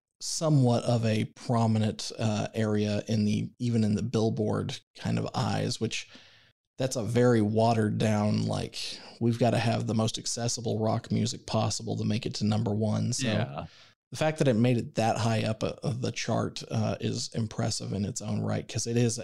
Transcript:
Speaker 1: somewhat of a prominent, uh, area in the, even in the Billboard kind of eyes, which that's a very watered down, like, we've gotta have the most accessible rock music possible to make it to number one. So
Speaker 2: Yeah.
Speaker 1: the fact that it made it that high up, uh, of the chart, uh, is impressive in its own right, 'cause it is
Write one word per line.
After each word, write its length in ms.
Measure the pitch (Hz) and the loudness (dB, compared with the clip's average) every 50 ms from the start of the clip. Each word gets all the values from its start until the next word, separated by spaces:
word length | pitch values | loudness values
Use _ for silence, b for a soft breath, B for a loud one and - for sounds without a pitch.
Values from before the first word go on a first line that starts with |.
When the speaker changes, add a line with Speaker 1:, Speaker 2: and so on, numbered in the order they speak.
| _ _ _ - | _ _ _ -10
Speaker 1:
somewhat 640 | - - - - 170 156 151 139 127 120 120 110 - | -8 -6 -4 0 2 4 4 6 6 6 4 4 2
of 200 | - 120 117 113 | 2 2 2 2
a 200 | 110 107 107 113 - - | 2 2 2 0 -4 -6
prominent, 760 | - - - 117 117 117 110 110 110 107 107 - - - - - | -10 -4 0 2 2 4 4 4 2 2 0 -2 -4 -8 -8 -6
uh, 300 | - 113 110 107 104 104 - - | -2 -2 0 0 0 -2 -2 -2
area 500 | 110 107 107 107 104 104 104 104 104 - - | 0 0 2 2 2 2 0 0 -2 -2 0
in 160 | 110 104 104 | 0 2 2
the, 240 | 104 107 107 110 - - - | 2 2 0 -2 -4 -6 -4
even 240 | 123 120 117 113 107 | -2 0 2 2 2
in 120 | 104 104 | 2 2
the 80 | 101 107 | 0 0
Billboard 760 | 120 - 113 110 113 - - 107 107 104 104 101 - - - _ _ - | 0 0 2 2 2 0 0 0 0 0 -2 -2 -4 -8 -10 _ _ -14
kind 240 | - - - 113 110 | -8 -4 -4 -2 -2
of 80 | 110 - - | -4 -4 -2
eyes, 460 | - 127 107 104 107 104 107 - - | -2 -2 0 0 -2 -2 -4 -4 -4
which 260 | 113 113 - - - B B B B B B B B B B B _ _ _ | -4 -4 -4 -6 -10 B B B B B B B B B B B _ _ _
that's 180 | - 131 127 - | -6 -4 -4 -4
a 80 | 131 101 | -4 -4
very 380 | 107 120 123 123 123 120 113 | 0 2 4 6 6 6 6
watered 560 | 104 104 110 110 113 117 117 113 107 107 113 | 4 4 4 4 4 4 4 4 2 0 0
down, 500 | 110 117 110 107 104 104 107 107 107 107 | 2 2 2 2 2 2 2 2 2 0
like, 300 | 107 104 98 92 - - - - - - B B B B B | 0 -2 -4 -4 -6 -8 -8 -10 -10 -10 B B B B B
we've 180 | 117 120 117 | 0 0 2
gotta 220 | 117 127 117 113 110 | 2 2 2 2 2
have 260 | 110 113 110 110 117 | 2 0 0 0 0
the 80 | 117 104 | 0 0
most 240 | 110 110 113 - | 2 0 0 -2
accessible 640 | - - - - 120 117 120 - 120 113 110 110 107 | -4 -6 -6 -4 -2 -2 -2 -2 -4 -4 -4 -2 0
rock 320 | 110 107 110 113 - - | 0 0 0 -2 -2 -2
music 340 | - 113 104 - - - - | -2 0 0 -2 -4 -8 -8
possible 500 | - - 110 107 104 - - 113 107 107 | -4 -2 0 0 0 -2 -4 -4 -4 -4
to 60 | 107 110 | -2 -2
make 200 | 110 104 107 - | -2 -2 -2 -4
it 80 | - - | -6 -4
to 100 | - 107 | -2 0
number 280 | 104 110 107 113 - 101 | 0 0 0 0 0 0
one. 400 | 110 110 107 107 107 107 113 120 | 0 0 0 0 0 0 -2 -2
So 140 | - 131 | -2 -2
Speaker 2:
Yeah. 380 | 120 - - 73 69 71 78 - B B B B B B B _ - | 0 0 0 -2 -4 -6 -10 -12 B B B B B B B _ -10
Speaker 1:
the 60 | - | -4
fact 220 | - 156 156 156 - | -2 0 0 2 2
that 80 | 151 | 4
it 80 | 135 113 | 4 4
made 220 | 104 123 127 123 | 4 4 4 4
it 180 | 113 - - - | 2 0 -2 -2
that 220 | - 110 113 - | 0 2 2 2
high 260 | - 110 117 113 110 110 | 2 2 0 0 0 0
up, 200 | 110 110 - - | -2 -2 -2 -4
uh, 100 | - - - - | -6 -6 -4 -4
of 180 | - 113 123 | -4 -4 -2
the 100 | 120 113 | -4 -4
chart, 520 | 113 - - - 117 113 110 107 107 - - - | -4 -4 -4 -2 0 0 -2 -2 -6 -8 -8 -4
uh, 240 | - 113 107 110 104 - | -2 -2 0 -2 -2 -2
is 300 | - 113 113 120 - - - | -2 -4 -4 -4 -6 -6 -4
impressive 580 | 113 113 107 - - 117 113 107 - 123 120 104 | -4 -4 -4 -4 -4 -4 -2 -2 -4 -6 -4 -4
in 120 | 98 104 | -4 -4
its 160 | 107 - - | -4 -4 -6
own 200 | 107 110 107 107 | -6 -4 -4 -2
right, 260 | 107 107 107 104 - | -2 -2 -2 -4 -4
'cause 200 | - - 117 - | -6 -6 -6 -4
it 100 | 117 117 | 0 2
is 220 | 120 123 117 113 - | 2 2 2 0 -4